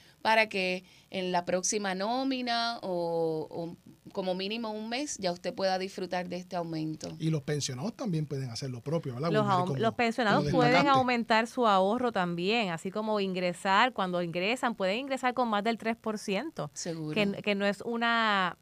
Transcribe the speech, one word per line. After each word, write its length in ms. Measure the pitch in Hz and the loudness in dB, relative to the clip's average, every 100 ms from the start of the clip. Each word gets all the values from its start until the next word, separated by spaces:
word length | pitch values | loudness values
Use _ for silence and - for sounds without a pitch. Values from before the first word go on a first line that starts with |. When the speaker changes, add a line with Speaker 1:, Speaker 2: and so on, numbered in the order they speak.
| - _ | -20 _
Speaker 1:
para 260 | 220 220 214 | 2 4 4
que 340 | 196 185 180 180 - _ | 0 -2 -2 -8 -20 _
en 220 | 190 180 | -6 -2
la 140 | 175 180 | 0 0
próxima 480 | 180 180 214 202 | 0 0 -2 -2
nómina 840 | 185 208 254 269 262 247 233 233 233 | -2 -2 -2 0 -2 -2 0 -2 -4
o, 640 | 190 175 170 165 160 160 - | -4 -2 0 0 0 -2 -6
o 260 | - 170 180 - - - | -8 -8 -10 -20 -20 -12
como 220 | 196 185 | -4 -2
mínimo 360 | 185 196 226 226 | -2 -4 -4 -6
un 200 | 214 220 | -8 -6
mes 260 | 247 294 - | -6 -6 -4
ya 140 | 185 | -4
usted 220 | 175 180 | -4 -6
pueda 240 | 175 190 185 | -2 0 0
disfrutar 500 | 190 - 180 185 180 | -4 -6 -4 -4 -4
de 80 | 180 | -8
este 200 | 180 180 | -6 -6
aumento. 580 | 165 160 156 151 170 160 | -4 -4 -4 -6 -10 -4
Speaker 2:
Y 120 | 160 | -2
los 120 | 156 | 0
pensionados 520 | 156 147 139 123 202 | -2 -4 -4 -4 -6
también 320 | - 240 156 147 | -4 -2 -2 -2
pueden 240 | 135 127 | -4 -6
hacer 200 | 113 135 | -6 -8
lo 120 | 123 | -8
propio, 320 | 139 170 143 | -4 -4 -2
¿verdad, 180 | 120 165 | -4 0
Speaker 3:
Los 100 | 214 | 2
Speaker 2:
Wilmary? 180 | 208 185 | 4 2
Speaker 3:
aum-, 40 | 180 | 2
Speaker 2:
Como, 120 | 135 | 2
Speaker 3:
los 140 | 226 | 0
pensionados 500 | 233 233 226 214 - | 2 0 2 4 4
Speaker 2:
como 120 | - 254 | 4 6
Speaker 3:
pueden 160 | 240 | 6
Speaker 2:
destacante. 260 | 262 277 269 | 6 6 6
Speaker 3:
aumentar 480 | 247 240 226 220 233 | 4 2 4 2 2
su 200 | 254 226 | 2 6
ahorro 460 | 190 190 247 247 | 6 6 4 0
también, 580 | 202 175 170 185 233 190 | 0 0 0 0 0 0
así 200 | 165 190 | -4 -4
como 280 | 208 220 214 | -4 0 0
ingresar, 720 | 190 180 180 170 196 196 254 | 0 0 -2 0 2 4 4
cuando 280 | 233 185 175 | 2 -2 0
ingresan, 520 | 175 175 190 262 247 | -2 -2 0 0 -2
pueden 240 | 202 190 226 | 0 0 0
ingresar 340 | 277 262 254 | -2 -2 -2
con 160 | 247 233 | 0 0
más 160 | 202 | 0
del 140 | 220 226 | 0 -2
tres 180 | 226 226 | -2 -4
por 220 | 220 214 | -4 -4
ciento. 520 | - 190 311 - 147 | -2 -4 -4 -6 -8
Speaker 1:
Seguro. 400 | - 180 165 151 | -8 -8 -6 -4
Speaker 3:
Que, 280 | 156 202 196 | 0 0 -2
que 120 | 208 | -2
no 120 | 202 202 | 0 0
es 140 | 196 | -2
una 760 | - 233 233 233 220 202 180 - | -4 -2 0 2 2 2 0 -4